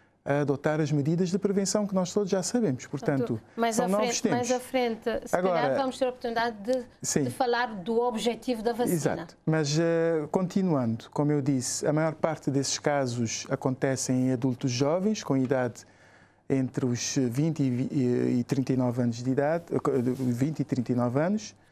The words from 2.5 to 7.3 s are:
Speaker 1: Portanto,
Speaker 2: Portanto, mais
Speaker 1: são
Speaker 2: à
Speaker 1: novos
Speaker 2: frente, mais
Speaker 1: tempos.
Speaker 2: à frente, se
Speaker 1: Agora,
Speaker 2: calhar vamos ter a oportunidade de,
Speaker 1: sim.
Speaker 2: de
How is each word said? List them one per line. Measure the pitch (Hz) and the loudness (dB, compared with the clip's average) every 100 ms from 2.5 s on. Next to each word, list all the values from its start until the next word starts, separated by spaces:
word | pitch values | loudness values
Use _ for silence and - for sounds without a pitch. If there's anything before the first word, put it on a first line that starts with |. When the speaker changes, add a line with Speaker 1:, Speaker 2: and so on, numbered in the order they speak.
| 247 208 123 - | 0 0 0 -4
Speaker 1:
Portanto, | 131 - 135 120 | -4 0 0 0
Speaker 2:
Portanto, | 113 - - | -4 -6 -2
mais | 233 226 | 0 2
Speaker 1:
são | 185 | 2
Speaker 2:
à | |
Speaker 1:
novos | 202 240 233 | 2 0 0
Speaker 2:
frente, | 226 | 0
mais | 240 240 | 0 2
Speaker 1:
tempos. | 254 | -2
Speaker 2:
à | 247 | 0
frente, | 262 240 220 233 220 | -2 0 -2 -4 -4
se | - | -2
Speaker 1:
Agora, | 175 185 175 | 0 2 2
Speaker 2:
calhar | 269 269 | 2 0
vamos | 262 247 | -2 -2
ter | |
a | 254 | -4
oportunidade | 254 240 233 233 208 | -2 -4 -2 -2 -4
de, | 202 262 233 - | -2 -2 -4 -10
Speaker 1:
sim. | - 160 | -2 0
Speaker 2:
de | 127 | 0